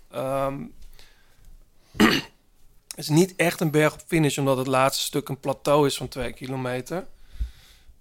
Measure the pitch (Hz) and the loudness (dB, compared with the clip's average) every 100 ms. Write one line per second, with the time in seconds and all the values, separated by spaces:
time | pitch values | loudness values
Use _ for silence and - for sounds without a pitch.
0 | - - 131 135 139 139 - - - - | -14 -8 -4 -2 -2 -4 -10 -16 -18 -20
1 | - _ _ _ - - - _ _ - | -20 _ _ _ -20 -20 -20 _ _ 4
2 | 220 - - _ _ _ - _ - - | 4 4 -4 _ _ _ -20 _ -18 -10
3 | 151 147 185 185 170 - 160 147 151 - | 2 4 4 2 0 0 0 2 2 0
4 | - 165 147 131 135 131 131 127 135 - | -2 2 2 2 2 2 2 2 2 0
5 | - 147 - 139 135 131 - 147 143 - | -4 -4 -4 -6 -4 -4 2 4 4 0
6 | 127 - 120 117 127 131 127 127 127 165 | -8 -8 -10 -8 -8 -6 -4 -6 -6 -8
7 | 196 - - - - - - - - - | -8 -14 -14 -8 -8 -10 -20 -20 -20 -20